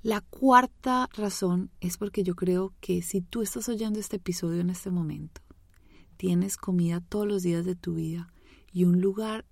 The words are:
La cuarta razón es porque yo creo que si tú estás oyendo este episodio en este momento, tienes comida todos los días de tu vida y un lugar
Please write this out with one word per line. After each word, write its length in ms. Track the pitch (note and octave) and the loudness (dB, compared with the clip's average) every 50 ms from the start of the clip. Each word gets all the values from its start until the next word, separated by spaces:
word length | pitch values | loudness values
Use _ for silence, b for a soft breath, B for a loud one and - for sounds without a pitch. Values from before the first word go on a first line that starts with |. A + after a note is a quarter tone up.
| - | 0
La 180 | A3 G#3+ G#3 | 0 -2 -2
cuarta 880 | - - - - C4 C4+ B3 B3 B3+ B3+ - - - C4 B3+ B3+ B3+ - - | -4 -10 -8 2 6 8 8 8 8 6 -4 -6 -2 0 2 2 0 -2 -4
razón 560 | - G#3+ G3+ F#3+ - G3 F3+ F3+ F3+ F#3+ - - - | -4 -4 -4 -2 0 0 2 2 0 0 -4 -8 -6
es 160 | - F3 F3 | -6 -6 -4
porque 260 | - G#3 G3+ - G#3+ F#3+ | -4 -6 -4 -2 0 0
yo 120 | F3+ F3 | 0 0
creo 380 | F3 F#3 F3+ F3+ F3+ F#3+ F#3+ - - | 0 0 2 2 2 0 -2 -6 -12
que 220 | - - F3+ F3 | -4 -2 -2 -2
si 180 | F3 - - G3 | -2 -2 -4 -4
tú 220 | F3 - - A#3+ | -4 -2 -4 -4
estás 260 | A3 G3+ - A#3+ A3+ | -4 -4 -4 -6 -4
oyendo 320 | - A#3 G#3 A3+ A3 G#3 G#3+ | -4 -4 -2 -2 -2 -4 -4
este 160 | G3+ - - | -4 -6 -8
episodio 460 | G3 - - F3 - - E3+ E3+ F3 | -6 -4 -6 -6 -4 -2 -2 -2 0
en 80 | F3 F3 | -2 -2
este 200 | F3+ F3 - G3 | -4 -4 -6 -4
momento, 520 | F3+ F3 E3 D3+ D3+ D3+ D#3 D#3+ - - - - - - _ _ b b b b b b b b b | -2 -2 -2 -2 -4 -8 -10 -14 -16 -20 -20 -20 -20 -20 _ _ b b b b b b b b b
tienes 420 | - - F#3 F3 F3 F#3 G3 - | -6 -2 0 2 2 2 0 -4
comida 440 | - - - F#3 F3 E3+ E3+ E3+ F3 | -6 -4 -2 0 2 2 2 0 -4
todos 260 | F3 - - G#3 G#3 | -6 -4 -4 -2 -2
los 160 | G#3 G#3 G3 F3+ | 0 -2 0 0
días 220 | F3 E3+ E3+ F3 | 0 0 0 0
de 100 | F#3 F3+ | -4 -6
tu 180 | F3 - F3 E3 | -6 -6 -6 -4
vida 400 | D#3+ E3 D#3+ D#3+ E3+ E3+ F3 b b b b b b b b | -4 -4 -4 -6 -8 -10 -14 b b b b b b b b
y 140 | - F3 F3+ | 0 4 4
un 160 | F3+ F3 F3+ | 6 6 6
lugar 440 | F3+ G3 G3 G#3 A3 A3 G#3+ A3 - _ | 4 2 0 0 -4 -4 -4 -6 -8 _